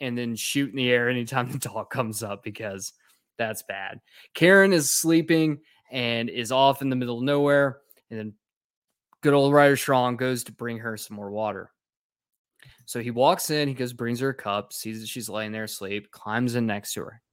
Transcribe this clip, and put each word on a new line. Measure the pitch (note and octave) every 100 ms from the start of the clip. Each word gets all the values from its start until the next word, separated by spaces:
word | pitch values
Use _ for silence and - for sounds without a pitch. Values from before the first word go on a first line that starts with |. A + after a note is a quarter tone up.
and | C3 A#2+
then | A#2+ A2+
shoot | - C#3+ C#3
in | B2+
the | B2+
air | B2 A#2+
anytime | B2+ A#2 C3+ B2
<laughs> |
the | C3+
dog | - - -
comes | C#3 A#2 G#2
up | G#2+ G#2
because | - G2+ A2 G2 F#2+ - _ _ _ -
that's | A2+ G#2+
bad. | - G2 F#2+ - _ - -
Karen | - E3 G3 G3
is | F3+ C#3
sleeping | - E3 E3 D#3+ E3 D#3 C#3+ _ _ _
and | B2+ A#2+ A#2 A#2
is | A2+ A#2
off | C3 C3+ C3+
in | C#3
the | B2+
middle | B2 A#2
of |
nowhere. | C3 C#3+ C#3+ C#3+ C#3 B2+ _ _ _
And | A2+
then | G#2+ G#2 _ _ _ _ _ _ _ _
good | D3+
old | C#3+ C#3
Ryder | D3 C#3+ C#3
Strong | - C3 B2 A#2+
goes | B2+ B2+
to | -
bring | A2+ A#2 A#2
her | A2+ A2
some | - G#2
more | G2+
water. | G#2 G#2+ G2 - _ _ _ _ _ _ _ _ _ - _
So | - B2
he | A#2
walks | A#2 C3+ F#3 -
in, | D3+ D3
he |
goes, | B2+ B2+
brings | A#2+ A#2 A#2+
her | C3+
a |
cup, | C3 G#2+ G2+ G2+
sees | - A2 A2
that | A2
she's | - A2
laying | G#2 G#2+
there | A2
asleep, | G#2+ - G2 G2+ G2+
climbs | - - A2 B2 A#2+
in | A2+
next | G#2 -
to | -
her. | - A2+ _